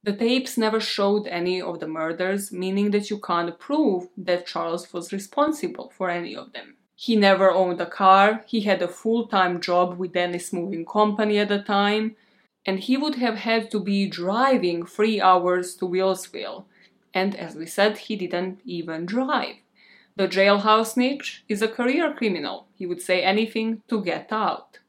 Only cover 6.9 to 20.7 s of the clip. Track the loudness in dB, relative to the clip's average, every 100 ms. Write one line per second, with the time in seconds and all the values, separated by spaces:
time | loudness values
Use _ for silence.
6.9 | _ 0 4 6 8 6 4 0 0 -6
7.9 | 4 8 8 8 2 -4 -2 0 0 0
8.9 | -4 0 0 0 2 2 0 0 2 2
9.9 | -2 -4 -2 -2 -4 -6 -6 -6 -8 -4
10.9 | 2 2 2 0 2 0 -2 0 0 2
11.9 | 0 -2 -6 _ _ _ _ -4 -4 0
12.9 | 0 0 -2 -2 -2 0 0 0 -4 0
13.9 | 0 0 -2 -2 2 4 4 2 -2 -6
14.9 | 0 0 4 6 6 4 0 -2 -6 -4
15.9 | 0 0 -2 -6 -12 -12 -12 -18 _ _
16.9 | _ _ -2 -2 -4 -12 -12 -10 0 2
17.9 | 0 -8 -6 -4 -4 -6 -8 -10 -8 -6
18.9 | -8 -4 -4 0 -2 -2 -10 _ _ _
19.9 | _ _ -2 0 4 4 4 6